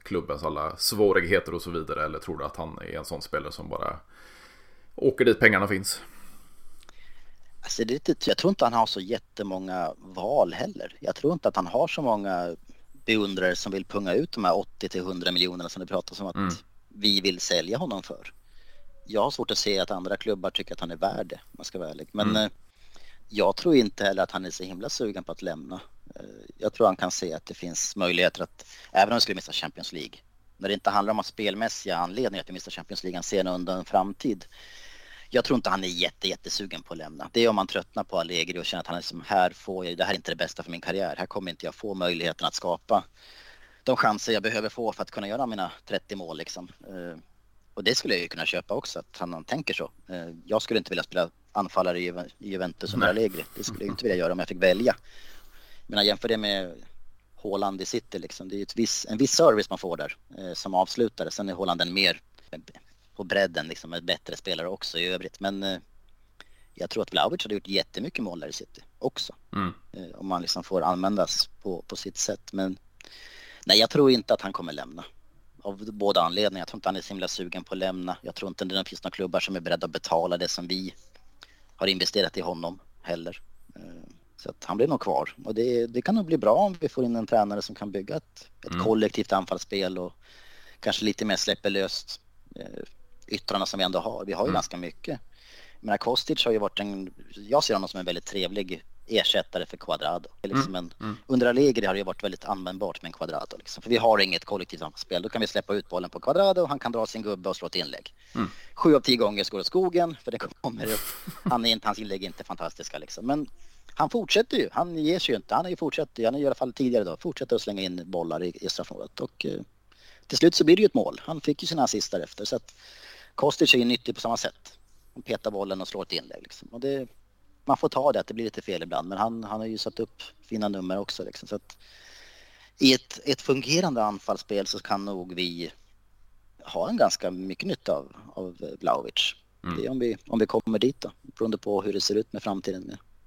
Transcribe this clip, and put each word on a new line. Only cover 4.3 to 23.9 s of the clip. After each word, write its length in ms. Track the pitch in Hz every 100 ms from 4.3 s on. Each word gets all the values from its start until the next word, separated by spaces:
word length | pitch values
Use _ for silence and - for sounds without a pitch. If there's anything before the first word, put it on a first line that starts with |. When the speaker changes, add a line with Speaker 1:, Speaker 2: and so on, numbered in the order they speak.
| - - - - - - -
Speaker 1:
åker 260 | 135 -
dit 160 | 120 110
pengarna 280 | 113 95 101
finns? 320 | 95 98 - - - - - - - - - - - - - - - - -
Speaker 2:
Alltså, 220 | - -
det 80 | 113
är 20 |
lite, 200 | 139 - - -
jag 80 | -
tror 100 | 180
inte 160 | 202
han 80 | 120
har 140 | 117 110
så 140 | 101
jättemånga 960 | 95 120 - - 101 95 95 90 80 -
val 540 | 95 95 104 139 90
heller. 440 | 80 123 - - -
Jag 140 | -
tror 180 | - 143
inte 160 | 175 104
att 80 | 95
han 100 | 87
har 220 | 117 165
så 140 | -
många 540 | 135 107 98 90 87 82 - - - - -
beundrare 500 | 110 101 95 92 87
som 160 | 107
vill 120 | 98
punga 280 | - 104 98
ut 180 | 101 165
de 120 | -
här 120 | 92 90
åttio 320 | - - 101
till 120 | 92
hundra 320 | 92 90 90
miljonerna 360 | 90 90 90 85
som 120 | 95
det 60 | 90
pratas 340 | 92 - 92
om 60 | 98
att 80 | 95
Speaker 1:
Mm. 180 | 95 87 - - -
Speaker 2:
vi 320 | - 104 98
vill 200 | 95 87
sälja 380 | - 87 82 123
honom 240 | 165 98
för. 300 | - - - - - - - - - - -
Jag 160 | 104
har 80 | 127
svårt 200 | - 113
att 80 | 104
se 200 | 104 95
att 120 | 90
andra 260 | 95 92 98
klubbar 340 | 110 95 92
tycker 220 | - -
att 60 | -
han 100 | 85
är 60 | 85
värd 300 | 95 - 95
det, 100 | -
om 60 | - -
man 60 |
ska 140 | 78 92
vara 120 | 80
ärlig. 180 | 73 78
Men, 180 | 104 104
Speaker 1:
Mm. 120 | 107
Speaker 2:
eh, 60 | 107 - - _ - - - - -
jag 280 | 104 92 -
tror 200 | 175 143
inte 280 | 104